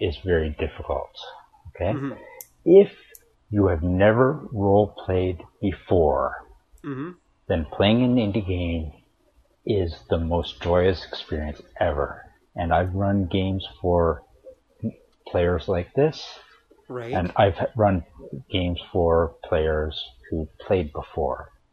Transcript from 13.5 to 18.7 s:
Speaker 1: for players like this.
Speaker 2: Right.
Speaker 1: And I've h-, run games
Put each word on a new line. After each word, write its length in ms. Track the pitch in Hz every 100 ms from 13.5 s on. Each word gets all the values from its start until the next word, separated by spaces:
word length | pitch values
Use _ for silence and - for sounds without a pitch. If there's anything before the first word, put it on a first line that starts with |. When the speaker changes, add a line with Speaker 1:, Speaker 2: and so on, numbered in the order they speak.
| 95 - -
Speaker 1:
for 420 | 90 87 82 76 - _ - - _ _ 110 - _ _ -
players 400 | 90 87 87 -
like 280 | 90 90
this. 280 | 135 151 - - - - - _ _ -
Speaker 2:
Right. 240 | 123 117
Speaker 1:
And 180 | 95 90 -
I've 200 | 98 -
h-, 80 | 101 110
run 280 | 104 92 - - - - -
games 300 | 92 90